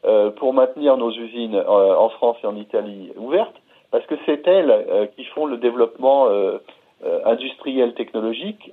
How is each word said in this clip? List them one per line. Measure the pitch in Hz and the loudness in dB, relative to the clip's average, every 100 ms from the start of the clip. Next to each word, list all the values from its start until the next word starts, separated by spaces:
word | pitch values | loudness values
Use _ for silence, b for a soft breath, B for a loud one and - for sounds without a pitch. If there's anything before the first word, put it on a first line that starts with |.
| - | 2
euh, | 107 104 | 4 2
pour | 131 135 | 0 0
maintenir | 131 127 151 147 131 | 2 2 2 2 2
nos | 117 | 0
usines, | 113 117 120 113 101 | -6 -10 -8 -4 -2
euh, | 90 101 98 90 | 2 4 4 4
en | 113 | 2
France | - 120 117 | 2 -2 -2
et | 104 | -6
en | 104 | -10
Italie | 107 110 104 101 92 - | -6 -6 -6 -12 -16 -14
ouvertes, | 117 170 208 - b b b | -4 -2 -2 -8 b b b
parce | 117 - | -4 -4
que | 151 - | -8 -4
c'est | - 180 | -2 2
elles, | 190 151 | 2 4
euh, | 107 - 95 104 - | 2 2 -2 -2 -6
qui | 123 | -14
font | - 151 | -6 -6
le | 117 | -2
développement, | 120 120 117 - 131 139 127 | -2 0 -2 0 2 4 2
euh, | 101 95 98 - b b _ | 2 -2 -4 -10 b b _
euh, | - 85 110 | -6 -2 0
industriel, | 120 131 - - 131 120 - | -2 -4 -10 -6 -2 -2 -2
technologique | 113 113 110 113 185 214 - | -8 -6 -6 -6 -10 -14 -16